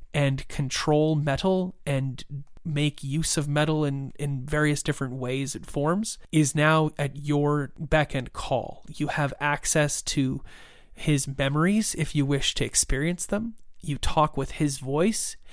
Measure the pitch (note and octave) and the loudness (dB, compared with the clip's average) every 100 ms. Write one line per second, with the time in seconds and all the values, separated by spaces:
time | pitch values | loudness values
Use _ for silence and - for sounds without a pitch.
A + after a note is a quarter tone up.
0 | - D3 C#3 C3+ - - C3+ - - D3+ | -4 0 2 0 -4 -4 -2 -2 2 4
1 | D#3 D3+ D3+ C3+ F#3+ F#3 F#3 - - C3+ | 4 2 2 0 2 2 0 -4 -2 -2
2 | C3+ B2 - C#3+ - - E3 D3 D3 - | -2 -6 -10 -10 -12 -10 -4 0 0 0
3 | C3+ D3+ D#3 E3 D3 D3 D3+ D#3 D3 C#3 | -4 -2 0 0 2 2 2 2 0 -2
4 | C3+ - C#3+ C3+ C3+ D3+ D3+ C#3+ - C#3+ | -6 -6 -4 -4 -2 2 2 2 0 -2
5 | C3 C3 B2 C3+ C3+ - - D3 D3 F#3+ | -4 -4 -4 -4 -4 -6 -6 -2 0 0
6 | A3 - - D#3 C#3+ D3+ D3+ D#3+ D3+ - | -2 -8 0 2 4 4 4 4 2 0
7 | C#3 C#3+ C#3+ C#3+ D3 D3 C3+ - D#3 D#3 | -4 -4 0 2 2 2 -2 -8 2 2
8 | C#3+ - - - - B2 - - - - | 2 -2 -6 -8 -2 -2 -2 -10 -14 -6
9 | D3 - C#3+ - D3 D3 - D#3 D3 - | -4 0 -2 0 -2 0 0 2 2 0
10 | - D3 C3 C3+ - - - - - - | -2 0 0 -2 -8 -16 -20 -20 -20 -4
11 | - D3 C#3 C3+ C#3 D3 F3 G#3+ G#3+ - | 0 2 0 -2 0 2 4 4 0 -2
12 | D3+ C#3+ C#3 C#3 - - A#2+ - - C3+ | -2 0 2 2 0 0 0 0 0 2
13 | D#3+ F3 - G#3 A3+ - - - D3 C#3 | 0 -2 -2 -2 -4 -8 -14 -10 -6 -2
14 | - D#3+ D3+ - C3 - D3 C3+ B2+ C#3+ | 2 4 2 0 -4 0 0 0 -2 2
15 | G#3 G#3+ - - - | 2 2 -4 -8 -16